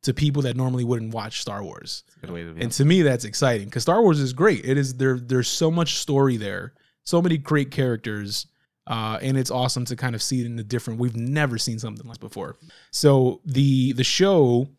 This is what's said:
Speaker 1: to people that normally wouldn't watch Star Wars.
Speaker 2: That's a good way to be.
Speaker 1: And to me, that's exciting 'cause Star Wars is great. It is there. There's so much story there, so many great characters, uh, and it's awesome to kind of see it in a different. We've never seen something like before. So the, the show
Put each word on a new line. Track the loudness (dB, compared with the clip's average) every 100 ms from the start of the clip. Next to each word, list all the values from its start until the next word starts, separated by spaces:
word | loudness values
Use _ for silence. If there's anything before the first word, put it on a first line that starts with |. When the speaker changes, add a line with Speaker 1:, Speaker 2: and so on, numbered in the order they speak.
Speaker 1:
to | -2
people | 0 0 0
that | -2 -2
normally | -2 -2
wouldn't | -2 -2 -4
watch | -8 -8 -10
Star | -8 -8
Wars. | -10 -12 -14 -14 _
Speaker 2:
That's | _
a | -14
good |
way | -12
to | -12
be. | -8
Speaker 1:
And | -6
to | 2 4
me, | 6
that's | 4 2 -4
exciting | -2 0 0 -4
'cause | -4
Star | 0 4
Wars | 4 4
is | 0
great. | 2 2 2 0
It | 0
is | 0 0
there. | 0 0
There's | 0 0 0
so | 0 0
much | 2 0 -2
story | 0 4 4 2
there, | -4 -8 -10 _ _ _
so | 0 2
many | 4 0
great | 2 0 0
characters, | 0 0 0 -4 -8 -6 -8 -10 _ _ _ -8
uh, | -4 -2 -2
and | 0 0
it's | 0
awesome | 0 0 -2 -4
to | -4
kind | -4 -4
of |
see | -4 -2
it | -4
in | -6
a |
different. | -4 -4 -4 -2
We've | -2 -2
never | -2 0 0 -2
seen | -4 -4
something | -8 -10 -16
like | -16
before. | -14 -10 -10 -12 -20 -20 _
So | 2 6 6 4 0 -4
the, | 2 4 4 2
the | 0
show | 0 2 4 6 6 4 0